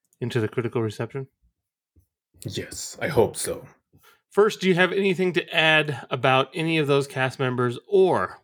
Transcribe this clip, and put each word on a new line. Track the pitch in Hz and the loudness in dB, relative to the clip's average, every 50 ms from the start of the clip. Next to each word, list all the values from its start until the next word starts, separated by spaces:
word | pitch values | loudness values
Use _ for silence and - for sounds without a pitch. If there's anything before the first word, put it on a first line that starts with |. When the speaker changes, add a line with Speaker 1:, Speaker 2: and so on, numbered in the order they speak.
| _ _ _ _ | _ _ _ _
Speaker 1:
into | 127 120 - 123 | -8 -4 -2 -2
the | 110 107 | -2 -2
critical | - - 113 117 - 123 | -4 -6 -6 -4 -4 -4
reception? | 113 110 104 - 120 110 - 139 135 - _ _ _ _ _ _ _ _ _ _ _ _ _ _ _ _ _ _ _ _ _ _ - | -4 -4 -4 -6 -10 -8 -8 -12 -12 -14 _ _ _ _ _ _ _ _ _ _ _ _ _ _ _ _ _ _ _ _ _ _ -14
Speaker 2:
Yes, | 110 95 - - - - - - - - - - | -10 -10 -10 -10 -10 -12 -14 -14 -14 -10 -8 -8
I | - | -2
hope | 156 120 107 92 - | 2 2 2 2 0
so. | - - - 82 - - - - _ _ _ _ _ _ _ _ _ _ _ | -4 -8 -8 -8 -8 -12 -16 -20 _ _ _ _ _ _ _ _ _ _ _
Speaker 1:
First, | - - 202 220 - - | 2 4 4 4 2 0
do | 185 185 | 0 2
you | 180 | 4
have | 165 185 190 185 | 4 2 2 2
anything | 196 196 196 180 151 185 180 165 | 0 0 0 0 0 -2 0 0
to | 170 160 - - | -2 -4 -2 -2
add | 170 160 160 156 156 151 147 143 113 - - | 0 2 4 4 4 2 0 -4 -8 -8 -8
about | - 123 117 135 131 131 135 - - | -6 -2 2 2 4 4 2 0 -2
any | - 160 165 165 160 | -4 -2 0 0 0
of | 151 | 2
those | 139 143 139 139 | 2 2 2 0
cast | 139 - 135 131 131 127 - | -2 -4 -4 -4 -4 -2 -2
members | 139 127 127 123 123 123 120 - - - | -4 -2 0 0 -2 -2 -2 -6 -4 0
or | 202 190 190 180 147 107 92 90 - - | 2 4 4 4 4 2 0 -2 -6 -12